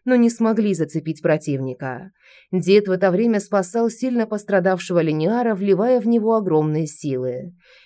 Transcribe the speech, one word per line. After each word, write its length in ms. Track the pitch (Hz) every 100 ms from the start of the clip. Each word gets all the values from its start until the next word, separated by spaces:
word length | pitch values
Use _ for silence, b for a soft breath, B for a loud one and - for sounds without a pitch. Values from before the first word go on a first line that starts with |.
| -
но 100 | 254
не 140 | 233
смогли 440 | 233 220 220 208
зацепить 480 | 185 156 165 156 156
противника. 880 | 165 151 151 139 131 127 135 127 190 _ b b b
Дед 360 | 185 175 202 202
в 40 |
это 200 | 185 190
время 280 | 180 233 214
спасал 500 | 190 202 185 233 233
сильно 360 | 226 262 240 220
пострадавшего 760 | 208 208 196 180 185 - 170
Линиара, 540 | 160 156 160 233 233 202
вливая 440 | 202 185 226 254
в 80 | 220
него 280 | 233 220 220
огромные 520 | 190 156 156 151 156
силы. 640 | - 151 131 127 123 175 - b b